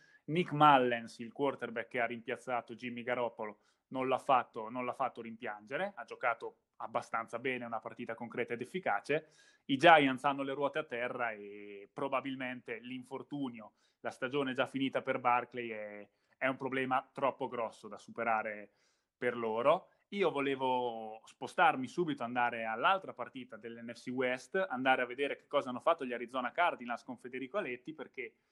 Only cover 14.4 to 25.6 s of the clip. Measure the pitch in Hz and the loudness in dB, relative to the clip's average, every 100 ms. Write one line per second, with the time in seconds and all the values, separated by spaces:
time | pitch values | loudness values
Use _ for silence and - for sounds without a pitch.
14.4 | 135 127 123 131 135 131 127 131 123 123 | 0 0 0 0 -2 -2 -2 0 2 2
15.4 | 120 127 120 110 107 104 101 _ _ - | 0 -6 -8 -6 -8 -12 -16 _ _ -4
16.4 | 135 131 135 131 131 131 - - 135 120 | -2 -2 -2 -2 0 0 -2 -2 0 0
17.4 | 127 123 113 - 110 98 - 113 113 110 | -4 -4 -4 -6 -14 -14 -12 -4 0 0
18.4 | 107 104 101 _ _ _ _ _ 123 120 | 0 -6 -14 _ _ _ _ _ -2 0
19.4 | 117 110 127 175 - _ _ 202 180 139 | 0 2 6 4 2 _ _ 0 2 2
20.4 | 139 135 131 127 123 113 110 110 - - | 0 0 0 0 0 -4 -8 -12 -16 -12
21.4 | 123 - 170 143 127 - 170 143 120 123 | -4 4 6 4 0 -2 -2 -2 -2 0
22.4 | 120 117 113 110 156 190 175 123 117 131 | 0 0 -4 0 2 2 -2 -10 -10 -10
23.4 | 123 113 117 117 117 117 - 127 127 127 | -12 -12 -12 -12 -12 -10 -6 0 0 0
24.4 | - 190 190 127 131 131 123 123 139 127 | -2 -2 -2 2 4 4 2 -2 -4 -4
25.4 | - 143 | -2 0